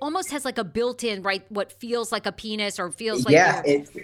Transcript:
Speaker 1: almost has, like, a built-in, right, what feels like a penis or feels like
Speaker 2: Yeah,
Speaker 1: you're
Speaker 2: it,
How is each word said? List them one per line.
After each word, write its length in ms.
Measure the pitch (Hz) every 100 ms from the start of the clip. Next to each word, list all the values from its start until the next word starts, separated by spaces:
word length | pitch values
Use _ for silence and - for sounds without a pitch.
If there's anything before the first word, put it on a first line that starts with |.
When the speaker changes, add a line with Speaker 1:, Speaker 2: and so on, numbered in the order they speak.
Speaker 1:
almost 260 | 285 359 359
has, 160 | 285 262
like, 140 | 247
a 40 |
built-in, 600 | 185 220 240 247 233 196
right, 200 | 190 190 -
what 220 | 208 190
feels 400 | - 233 233 226
like 160 | 214 208
a 40 |
penis 460 | - 220 214 202 202
or 140 | 180
feels 340 | - 220 247 185
like 80 |
Speaker 2:
Yeah, 300 | 156 175 - 147
Speaker 1:
you're 120 | 143
Speaker 2:
it, 120 | - 202